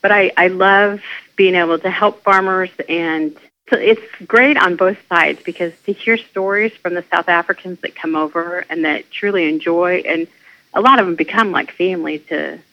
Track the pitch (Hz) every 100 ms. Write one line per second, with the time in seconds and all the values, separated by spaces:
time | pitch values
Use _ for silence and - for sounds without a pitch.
0 | 196 208 185 - 180 185 190 196 202 202
1 | - - - - 190 180 165 165 185 185
2 | 208 - - 190 190 185 185 - - 170
3 | 170 160 156 151 _ _ - - 190 220
4 | - - 190 - 277 294 185 175 190 202
5 | _ 175 156 147 - 170 170 165 - 202
6 | - 226 226 - 190 202 220 214 180 175
7 | 170 170 165 170 170 - 185 180 - -
8 | 160 156 156 170 170 180 - 160 156 147
9 | - - 202 196 160 156 170 170 175 180
10 | - 165 165 _ _ _ _ - 233 262
11 | 190 170 160 220 220 160 - - 180 185
12 | 160 151 151 151 151 - _